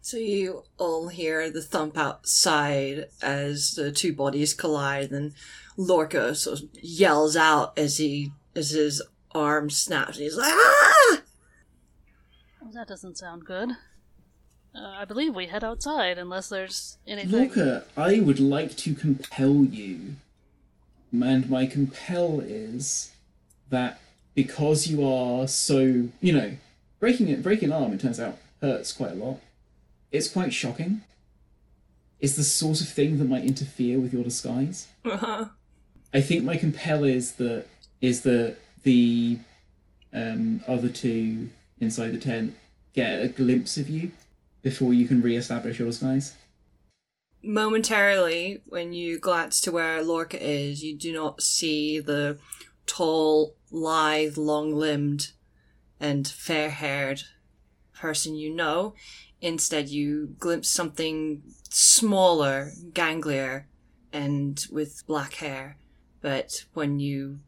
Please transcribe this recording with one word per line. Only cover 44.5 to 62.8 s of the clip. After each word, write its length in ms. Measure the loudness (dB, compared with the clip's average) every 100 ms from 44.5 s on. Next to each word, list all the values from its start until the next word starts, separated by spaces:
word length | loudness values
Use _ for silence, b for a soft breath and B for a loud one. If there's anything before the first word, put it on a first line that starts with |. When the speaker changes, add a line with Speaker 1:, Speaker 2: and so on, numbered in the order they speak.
| _
Speaker 3:
before 320 | -6 0 4
you 140 | 4 6
can 120 | 4
re-establish 600 | 4 0 -2 -6 -6 -4
your 80 | -4
disguise. 480 | -2 -2 -2 -2 -12 _ _ _ _ _ _ _ _ _ _
Speaker 1:
Momentarily, 1200 | -4 0 2 0 2 4 4 4 4 2 -4 -8 -10
when 260 | -8 -8
you 260 | -8 -6 -4
glance 420 | 0 0 0 -2
to 100 | -2
where 300 | -2 -2 -2
Lorca 400 | -2 -2 -4 -6
is, 400 | -4 -4 -4 -6
you 140 | -8 -8
do 160 | -8
not 300 | -4 -6 -4
see 580 | -2 0 0 -2 -2 -4
the 380 | -2 -2 -2 -6 B B B B -12
tall, 680 | -4 0 2 4 4 2 -4 _
lithe, 640 | -6 -2 2 2 2 0 -2
long-limbed, 960 | -2 0 0 0 0 0 0 -2 -6 _ _ _ _ _ _ _
and 260 | -2 -2 -4
fair-haired 960 | -8 -4 -2 -2 -4 -4 -2 -4 -6 -10 _ _ _ _ _ _
person 420 | -10 -6 -4 -4
you 200 | -6 -8
know. 400 | -4 -2 0 -2 -6 B B B _
Instead, 500 | -6 -4 -2 -2 -4
you 440 | -4 -2 -2 -6 -6
glimpse 320 | -4 -2 0
something 720 | -2 -2 -4 -4 -4 -6 -6 -12 -20 -6
smaller, 1040 | 4 6 6 4 6 6 6 4 0 -4 -12